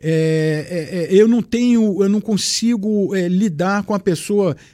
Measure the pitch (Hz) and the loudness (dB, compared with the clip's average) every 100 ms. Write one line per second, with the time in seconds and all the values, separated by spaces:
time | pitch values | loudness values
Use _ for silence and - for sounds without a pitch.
0 | 156 160 160 160 156 151 147 175 151 180 | -2 0 0 0 0 -4 -6 -8 -6 -6
1 | 160 190 220 240 - 233 247 240 220 185 | 2 4 6 2 0 0 2 2 2 2
2 | 196 208 214 202 - - 226 233 208 208 | 2 0 0 -2 -2 -2 0 0 0 0
3 | 190 190 175 185 214 151 180 202 196 202 | 0 -2 0 0 0 -2 -2 -2 -2 -2
4 | 190 165 - 202 190 - - | -2 -2 -2 0 0 -4 -10